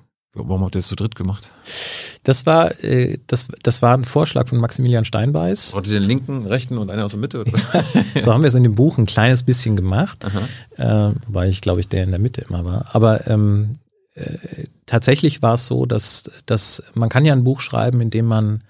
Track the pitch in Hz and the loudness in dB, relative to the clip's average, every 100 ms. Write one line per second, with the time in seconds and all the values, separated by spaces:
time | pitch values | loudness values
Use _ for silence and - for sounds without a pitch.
0 | _ _ _ - 57 92 92 95 - 95 | _ _ _ -12 -4 -2 -2 -4 -6 -6
1 | 110 - 95 101 - _ - - - - | -6 -4 -6 -6 -10 _ -14 -10 -10 -10
2 | - - - 127 - 160 165 - - 127 | -12 -6 0 0 4 4 2 -2 -2 0
3 | 127 - - 123 - - 117 - 120 131 | 0 -4 -4 -4 -4 -2 0 2 4 2
4 | 120 147 156 127 123 123 117 - 123 120 | 2 0 0 0 0 0 -2 0 2 2
5 | 110 107 123 156 175 202 - 98 98 104 | 0 0 0 0 0 -2 -2 -4 -2 0
6 | 98 135 131 135 101 123 123 120 98 104 | 2 0 -2 -6 -4 -4 -4 -6 -6 -4
7 | 104 104 104 120 107 104 - 180 - - | -6 -6 -8 -6 -2 -2 0 -2 0 0
8 | 202 143 113 117 151 123 123 107 147 143 | 0 0 2 4 4 6 4 4 2 2
9 | 104 - 113 127 127 120 113 101 92 101 | 0 2 4 4 2 0 2 0 0 0
10 | 196 - - 98 110 - - - 120 107 | -2 -4 -8 -6 -6 -10 -16 -4 0 2
11 | 104 104 - 95 92 92 98 92 - 95 | 2 0 -4 -2 0 0 0 -2 0 -2
12 | 92 92 120 - - 87 87 87 - 113 | 0 0 -2 -4 -8 -6 -4 -4 -2 2
13 | 110 110 - 110 104 101 107 120 _ _ | 4 2 0 2 2 2 -2 -6 _ _
14 | _ - - - - - - _ - 117 | _ -14 -12 -12 -12 -14 -14 _ -2 0
15 | - 143 156 - 117 120 - 127 127 110 | 2 2 2 2 0 0 -2 -2 -2 -2
16 | - - - - - 113 - - - 113 | -2 -6 -8 -14 -4 -2 -2 -4 -6 -2
17 | 113 131 151 135 123 127 - 120 113 123 | 0 2 4 4 2 0 -2 -2 0 0
18 | 113 113 113 110 107 110 - | 0 0 2 2 0 -2 -8